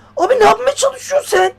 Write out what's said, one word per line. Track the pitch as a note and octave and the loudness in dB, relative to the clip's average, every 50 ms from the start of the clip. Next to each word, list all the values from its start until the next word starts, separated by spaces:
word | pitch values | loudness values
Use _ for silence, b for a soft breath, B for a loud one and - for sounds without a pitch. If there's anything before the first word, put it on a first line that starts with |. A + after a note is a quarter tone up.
| b b b | b b b
Abi | b E4+ G4+ C5 B4+ | b -2 0 2 4
ne | G#4+ | 4
yapmaya | G4 - G#4+ B4 C5 C#5 | 4 2 2 0 -2 -2
çalışıyorsun | - - C5+ C5 B4 - - C#5 D5 - - | -2 -2 -4 -4 -6 -8 -4 -4 -4 -2 0
sen? | - F#4 F#4 F#4+ - | 0 0 0 0 -2